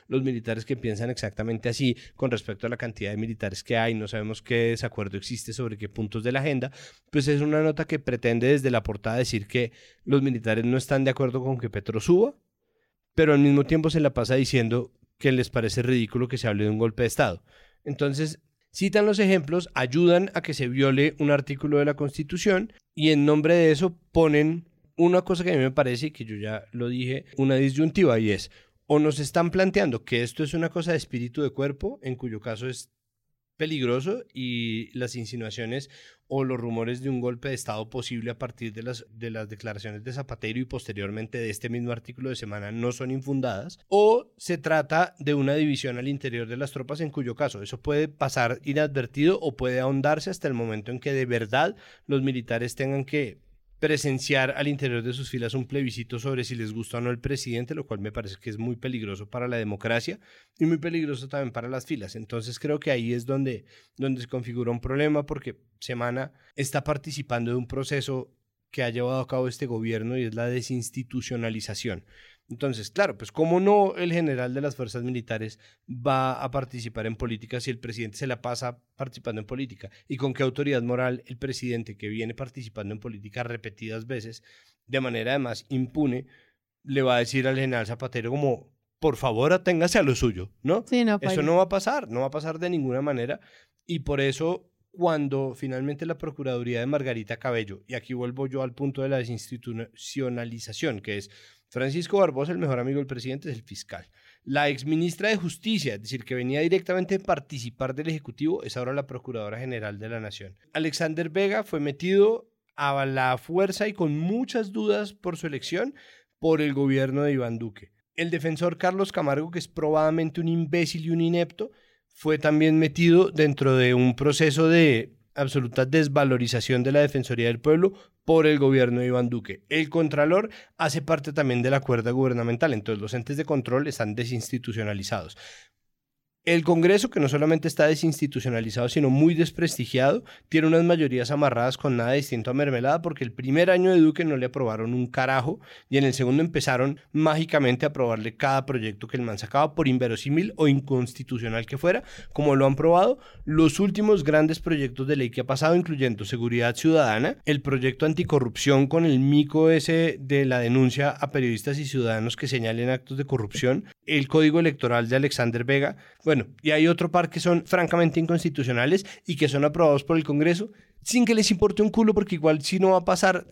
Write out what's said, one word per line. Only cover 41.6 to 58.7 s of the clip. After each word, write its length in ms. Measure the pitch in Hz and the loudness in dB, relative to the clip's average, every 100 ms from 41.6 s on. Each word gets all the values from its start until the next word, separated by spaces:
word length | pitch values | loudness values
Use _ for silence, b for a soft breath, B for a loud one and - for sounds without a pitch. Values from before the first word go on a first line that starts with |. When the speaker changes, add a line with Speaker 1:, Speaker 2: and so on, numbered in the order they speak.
| 120 | -6
Speaker 1:
mismo 200 | 120 120 | -6 -6
artículo 380 | 117 - 123 131 | -8 -10 -12 -10
de 80 | 123 | -8
Semana 340 | 110 104 101 | -10 -10 -8
no 220 | 113 120 | -4 -4
son 180 | 123 127 | -4 -6
infundadas, 680 | 135 131 139 127 98 151 - - | -6 -4 -2 -2 -4 -8 -14 0
o 440 | 202 214 240 - _ | 4 6 4 0 _
se 220 | - 170 | -6 -4
trata 560 | 151 156 143 160 180 - | 0 0 2 2 2 0
de 160 | 147 | -2
una 200 | 147 135 | 2 2
división 440 | 151 151 135 135 123 | 2 2 0 -4 -6
al 80 | 131 | -6
interior 400 | 139 131 117 113 | -6 -6 -6 -6
de 100 | 120 | -6
las 140 | 139 | -6
tropas, 280 | 139 123 156 | -8 -8 -6
en 100 | 156 | -6
cuyo 240 | 143 120 | -4 -6
caso 280 | 110 143 101 | -2 -4 -4
eso 180 | 101 123 | -12 -8
puede 260 | 151 147 156 | -2 0 0
pasar 520 | 147 139 135 120 123 | -2 -2 0 0 -2
inadvertido 800 | - 143 151 139 120 143 156 190 | -4 0 0 -2 -4 0 2 2
o 160 | 156 120 | -2 -4
puede 240 | 127 127 | -2 0
ahondarse 500 | 131 135 143 151 196 | 0 0 2 0 -2
hasta 160 | 180 151 | -6 -4
el 60 | |
momento 380 | 120 113 107 104 | -4 -4 -6 -8
en 80 | 123 | -8
que 120 | 147 | -4
de 140 | 135 123 | -2 0
verdad 480 | 117 107 127 170 220 B B - | -2 0 0 0 -2 B B -4
los 160 | 139 | 0
militares 520 | 135 127 117 117 120 - | 0 -2 -2 -4 -4 -4
tengan 280 | 135 139 | -4 -2
que 360 | 135 151 127 - _ _ _ _ | -2 -4 -4 -8 _ _ _ _
presenciar 760 | 151 147 143 131 - 135 131 131 | 0 0 0 -2 0 2 2 0
al 100 | 147 | -4
interior 380 | 135 135 120 | -2 -2 -2
de 80 | 117 | -4
sus 180 | 127 135 | -6 -6
filas 240 | 127 117 | -6 -4
un 100 | 131 120 | -4 -4
plebiscito 520 | 143 131 107 113 120 | -4 -4 -6 -8 -8
sobre 240 | 135 131 | -6 -4
si 140 | 113 120 | -6 -6
les 160 | 110 | -8
gusta 260 | 107 107 120 | -8 -8 -6
o 20 | |
no 100 | 120 | -4
el 100 | 120 | -4
presidente, 560 | 131 135 127 117 120 160 | -4 -6 -6 -6 -6 -8
lo 100 | 135 | -8
cual 140 | 104 | -8
me 100 | 104 | -8
parece 240 | 107 101 95 | -8 -10 -12
que 100 | 120 | -12
es 80 | 104 | -6
muy 160 | 117 | -6